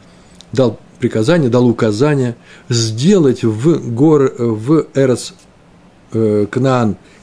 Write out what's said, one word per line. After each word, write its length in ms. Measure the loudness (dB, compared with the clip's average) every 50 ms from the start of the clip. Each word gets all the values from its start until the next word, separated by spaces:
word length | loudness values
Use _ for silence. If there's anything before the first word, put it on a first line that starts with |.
| -20 -20 -20 -20 -20 -20 -20 -20 -16 -8
дал 260 | -2 0 0 0 -2 -6 -18 -20 -10 -6
приказание, 520 | -6 -4 -2 -2 0 0 2 2 2 2
дал 180 | 2 2 2 2
указание 680 | 2 0 0 -2 0 0 0 0 0 0 -2 -4 -4 -8 -16 -20 -20 -18 -8 -4
сделать 760 | -2 -2 -2 -4 -4 -2 0 2 2 4 4 2 0 0
в 500 | -2 -4 -2 0 0 0 0 0 -4 -6
гор-, 420 | -2 0 2 4 4 4 2 0 -2 -2
в 480 | -4 -4 -4 -4 -2 0 0 0 0 -2 -2
Эрец, 400 | 0 0 0 0 -2 -4 -14 -18 -20 -20 _ _ _ _ -20 -20 -20 _ -20 _ _ _ -8
э, 340 | -4 -2 0 0 2 0 -2 -2
Кнаан, 460 | -2 -2 0 0 0 0 0 -2 -4 -6 -12 -20 -20 -18